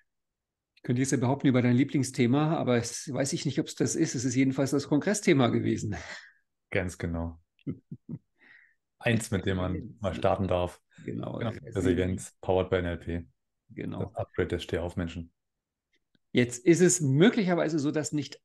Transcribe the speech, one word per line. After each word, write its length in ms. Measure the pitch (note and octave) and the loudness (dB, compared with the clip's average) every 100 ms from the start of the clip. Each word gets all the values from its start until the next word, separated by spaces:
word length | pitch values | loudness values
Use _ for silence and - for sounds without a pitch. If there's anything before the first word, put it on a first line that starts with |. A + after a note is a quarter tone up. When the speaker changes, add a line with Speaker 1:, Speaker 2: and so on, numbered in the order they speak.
| _ _ _ _ _ _ _ _ | _ _ _ _ _ _ _ _
Speaker 1:
Ich 60 | |
könnte 180 | - B2 | -2 0
jetzt 80 | C3+ | 0
ja 80 | C#3 | 0
behaupten 300 | B2 C3+ D3 | 0 2 2
über 140 | B2 | 4
dein 120 | B2 | 4
Lieblingsthema, 840 | A#2+ C#3+ D3+ B2 - A#2 C#3 D#3 D#3+ | 4 2 0 -2 0 2 4 2 0
aber 200 | B2 A#2+ | 2 0
es 360 | A2+ - - | 0 -8 -8
weiß 200 | B2 C#3 | -4 -2
ich 120 | E3 | -2
nicht, 140 | D3 C3 | -2 -2
ob's 160 | D3 | -4
das 220 | - D3+ - | -2 -2 0
ist. 180 | D#3 | -2
Es 100 | C#3 | -2
ist 120 | B2+ A#2+ | -2 2
jedenfalls 340 | C3+ C3 C3+ | 2 2 0
das 160 | C#3 - | 0 0
Kongressthema 640 | D3 D3 G#3 - D3 A#2 | 0 0 0 2 4 4
gewesen. 480 | A2+ G#2+ A2+ G#2 F2+ - - - _ _ _ - | 4 0 -2 -2 -6 -10 -16 -18 _ _ _ -4
Speaker 2:
Ganz 260 | G2+ F2+ - | -4 -2 -6
genau. 420 | F2+ E2+ E2 E2 _ _ - | -6 -4 -6 -10 _ _ -10
<laughs> 140 | - - - - - _ _ _ - _ _ _ _ | -10 -12 -18 -14 -16 _ _ _ -20 _ _ _ _
Eins, 320 | - A#2 - | 0 0 0
mit 120 | G2 | -2
dem 120 | G2 F#2 | -2 -2
man 160 | F2+ | -2
Speaker 1:
Resilienz, 280 | F2+ F2 - | -4 -8 -8
Speaker 2:
mal 100 | G2 | -6
Speaker 1:
ne? 40 | |
Speaker 2:
starten 320 | F2+ G2 F2+ F#2 | 0 0 2 2
darf. 340 | F2+ F2 - _ - | 0 -2 -6 _ -16
Speaker 1:
Genau, 340 | - A2 - A#2+ | -10 -8 -8 -6
Speaker 2:
Genau. 120 | A#2 | -6
Speaker 1:
Resilienz. 260 | - - G2+ | -8 -8 -2
Speaker 2:
Resilienz, 600 | F#2 F2 F#2 F#2+ - _ | 0 2 0 -2 -8 _
powered 300 | - F#2 F#2 | 0 0 2
by 60 | F#2 | 0
N 80 | |
L 120 | F2 E2+ | -2 -6
P. 300 | - E2+ E2 _ _ _ _ | -6 -8 -8 _ _ _ _
Speaker 1:
Genau. 340 | A2+ - - | -12 -10 -8
Speaker 2:
Das 100 | - | -8
Upgrade 340 | - G#2 - F2 | -8 -8 -4 -2
der 100 | E2+ | -4
Stehaufmenschen. 720 | - F2 F2 - E2+ F2 E2 _ _ _ _ _ _ _ _ _ _ | -4 -4 -4 -6 -6 -8 -14 _ _ _ _ _ _ _ _ _ _
Speaker 1:
Jetzt 340 | B2 A#2+ - | 0 0 2
ist 160 | - D#3+ | 4 6
es 200 | F3+ - | 6 4
möglicherweise 800 | C#3+ C3+ G3+ B3 F#3 E3+ D#3+ D#3 | 2 6 6 6 2 2 0 0
so, 100 | C#3 | 0
dass 220 | D3 D3 | -2 -2
nicht 280 | D3+ C#3 - | -4 -6 -12